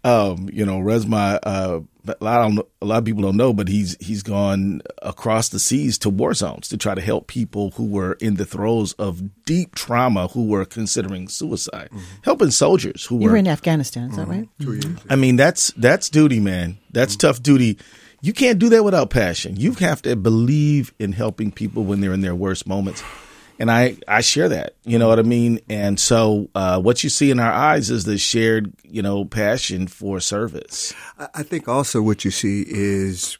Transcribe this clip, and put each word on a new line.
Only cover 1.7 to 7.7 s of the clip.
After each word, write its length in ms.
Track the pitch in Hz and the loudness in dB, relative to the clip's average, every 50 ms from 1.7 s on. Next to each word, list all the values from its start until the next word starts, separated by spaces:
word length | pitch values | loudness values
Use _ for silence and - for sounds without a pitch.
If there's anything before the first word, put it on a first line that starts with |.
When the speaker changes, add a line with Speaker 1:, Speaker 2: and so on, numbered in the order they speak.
| 87 82 80 _ _ _ _ | -4 -6 -8 _ _ _ _
Speaker 1:
a 80 | - - - | -10 -10 -6
lot 220 | 101 107 117 120 | -2 0 2 4
of, 240 | 117 107 104 104 - _ _ _ | 4 4 2 0 -2 _ _ _
a 40 | - | -4
lot 100 | 101 110 | 0 0
of 80 | 117 117 | 0 0
people 160 | 107 113 101 | 0 -2 0
don't 160 | 98 95 95 | 0 2 2
know, 160 | 107 123 131 113 | 4 4 4 2
but 140 | 101 101 | 2 0
he's, 280 | 90 98 104 101 87 85 _ | 0 0 0 0 -2 -6 _
he's 240 | - 95 110 101 101 | -8 -8 -8 -8 -6
gone 580 | 110 101 101 101 98 98 98 98 98 90 - - - - - - | -4 -2 0 0 0 0 0 -2 -2 -4 -6 -10 -14 -16 -12 -12
across 460 | - 90 - - 113 110 113 117 - | -12 -12 -6 -2 0 0 0 0 -2
the 100 | - - | -4 -2
seas 400 | - - 123 139 147 - 104 - | -2 0 0 0 0 -2 -4 -2
to 100 | - 104 | -2 -2
war 240 | 98 95 123 151 - | 0 0 0 0 0
zones 340 | - 101 78 57 - - - | -2 -4 -6 -6 -10 -12 -10
to 80 | - | -8
try 180 | 107 - 107 98 | -4 -4 -4 -4
to 60 | 190 | -4
help 260 | 95 107 113 - - | -2 -2 -2 -4 -4
people 420 | - - 123 113 - - 104 104 98 | -6 -6 -6 -6 -4 -4 -4 -4 -4